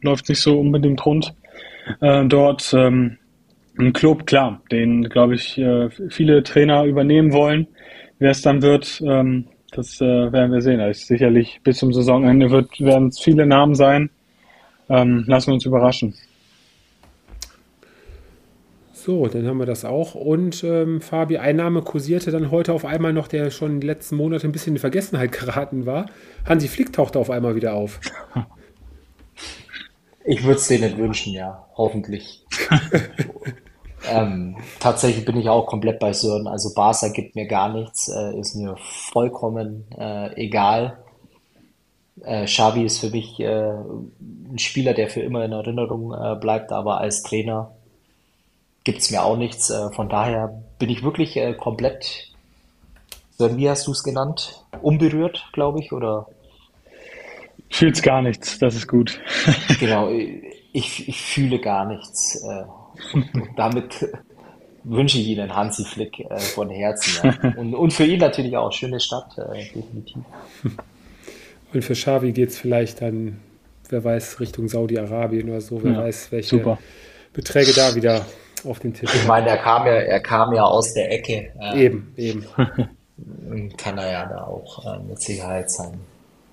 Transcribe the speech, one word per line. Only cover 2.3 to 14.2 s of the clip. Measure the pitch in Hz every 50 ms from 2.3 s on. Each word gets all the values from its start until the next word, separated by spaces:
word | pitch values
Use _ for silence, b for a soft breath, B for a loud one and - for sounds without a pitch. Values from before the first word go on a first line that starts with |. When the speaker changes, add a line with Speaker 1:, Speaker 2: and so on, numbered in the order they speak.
| 143 139 143 143 139 135 - - -
Speaker 1:
Ähm, | 127 127 127 123 127 123 120 113 - _ _ _ _ _ _ _ _ _ _ _ -
ein | 123 127 127
Club, | - - 156 156 156 156 -
klar, | - 139 135 120 101 - _ -
den, | 120 117 117 117 120 120 117
glaub | 113 - 123 120 120
ich, | 123 117 - - - -
äh, | 131 123 123 120 120 117 - - 196 170
viele | - - 165 151 151 147 131
Trainer | - - 147 147 151 147 147 147
übernehmen | 147 139 139 139 143 147 156 156 151
wollen. | 139 143 147 147 151 156 160 - B B B B B B B B B -
Wer | 139 139
es | 139 135
dann | - 147 139 143
wird, | 131 143 143 139 143 - - - 160
ähm, | 147 135 135 131 131 127 127 120 - _ _ _ _
das, | - - 120 - - -
äh, | 135 127 123 123 123 120 120
werden | 131 127 123
wir | 127 123
sehen. | 120 131 127 117
Also | 107 104 104 - -
sicherlich | - 123 120 135 120 117 120 117 - - - -
bis | 139 123 -
zum | - 131 120
Saisonende | 127 123 127 123 131 135 127 127 135 135 123
wird, | 127 135 123 - - -
werden's | 147 135 135 131 135 127 - -
viele | - - 160 151 151
Namen | 143 139 139 143 147 147
sein. | 131 139 139 139 143 147 147 _ _